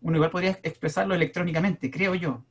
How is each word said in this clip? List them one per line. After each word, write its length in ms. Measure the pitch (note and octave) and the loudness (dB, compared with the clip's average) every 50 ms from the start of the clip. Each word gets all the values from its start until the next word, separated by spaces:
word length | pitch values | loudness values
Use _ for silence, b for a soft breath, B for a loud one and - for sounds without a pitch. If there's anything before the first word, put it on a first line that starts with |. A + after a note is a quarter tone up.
uno 140 | - E3 E3 | -2 0 2
igual 140 | D#3+ D#3 E3 | 4 4 2
podría 200 | F3 F3 F#3 F#3+ F#3+ - - | 2 0 0 0 0 -2 -4
expresarlo 500 | D#3+ D#3+ - - D#3+ D3+ F#3+ G3 G3 F#3 | -8 -6 -4 -4 -2 0 0 0 2 2
electrónicamente, 760 | F3+ D#3+ C#3 - F3 F3 F3 D#3+ D#3+ F3+ G3+ F3+ - - B2 | 2 0 0 0 -2 -2 0 0 0 0 0 0 -2 -4 -6
creo 240 | - E3 F#3+ F#3+ F#3 | -2 -2 0 0 0
yo, 280 | F#3 F3 D3+ B2 A#2 - _ | 0 -2 -2 -4 -6 -8 _